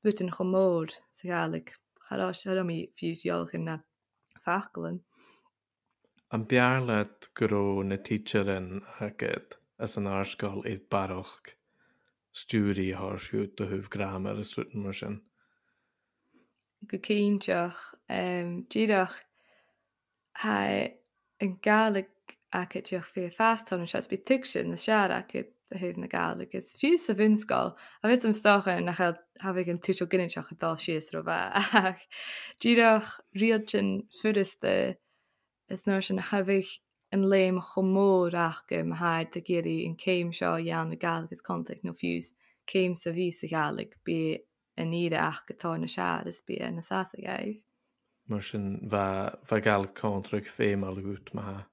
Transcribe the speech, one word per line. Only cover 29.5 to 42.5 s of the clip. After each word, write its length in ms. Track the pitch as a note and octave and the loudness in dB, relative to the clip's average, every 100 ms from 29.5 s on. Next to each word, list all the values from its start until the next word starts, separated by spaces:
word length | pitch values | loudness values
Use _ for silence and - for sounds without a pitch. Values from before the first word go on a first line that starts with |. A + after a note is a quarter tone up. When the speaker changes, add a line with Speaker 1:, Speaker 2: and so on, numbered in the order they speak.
| F3+ | -2
Speaker 1:
fe 80 | F3 | 0
gan 140 | F3 | -2
tiwsio 260 | - F#3 F3 | 0 0 2
gynnu 180 | F#3 F3 | 0 0
tiwch 220 | E3 D#3+ | -4 -10
a 60 | E3 | -4
dal 180 | E3 D#3+ | -4 -2
si 160 | - D#3 | -2 -4
ys 140 | D3+ | -4
rho 100 | D#3+ E3 | -6 -2
fa. 140 | E3+ F#2+ - | -2 2 2
<laughs> 240 | G3+ A3+ F#3+ | 6 6 6
Ac 160 | F#3 - - - - - - | 0 -12 -14 -12 -12 -14 -2
diolch 540 | A#3 A#3+ A#3 A3 G#3+ - - G3 | 4 8 8 6 2 -12 -12 0
ril 240 | A3+ A3 G#3+ | 2 2 2
sy'n 240 | G#3 G3 G3 - - | 0 0 0 -4 -4
ffyrus 360 | A3 G#3 F#3+ - | 0 2 0 -2
dy, 120 | - F#2+ - - _ _ _ _ _ _ _ | 0 2 2 -2 _ _ _ _ _ _ _
ys 140 | F#3+ - | -6 0
nôr 160 | F#3+ | 0
sy'n 180 | F#3+ F#3+ F3+ | 2 -2 0
ha 140 | G3+ | 0
fe 160 | F#3 G3 F#3+ - _ _ _ | 2 2 0 -10 _ _ _
yn 140 | G3 G3 | 2 6
le 140 | F#3+ F#3 F#3 | 6 6 2
mo 80 | F3 | -2
chw 120 | - F#3+ | 0 4
môr 520 | F#3+ G3 F#3+ F3 E3+ | 6 6 6 4 2
ac 320 | E3 E3 - E3+ | 0 -2 -4 -2
ym 180 | E3 E3 | -2 0
haid 340 | E3+ E3 D#3+ | 0 0 -2
dy 100 | - | -8
giri 320 | - F3 E3 D#3+ E3 | -2 0 0 -2 -2
yn 120 | E3 | -4
ceim 320 | - F3+ E3+ | 0 0 0
sio 220 | E3+ F3+ E3 | -2 0 0
iawn 380 | E3 E3 D#3+ | 0 -2 -4
y 60 | D#3+ | -4
Gaeleg 340 | F3 E3 E3 | -2 -2 -4
ys 100 | - | -12
contact 400 | - F3+ - - | -6 -6 -4 -8
no 120 | - E2+ | -8 -6
ffiws. 360 | F2 E2+ E2+ _ _ | -4 -4 -6 _ _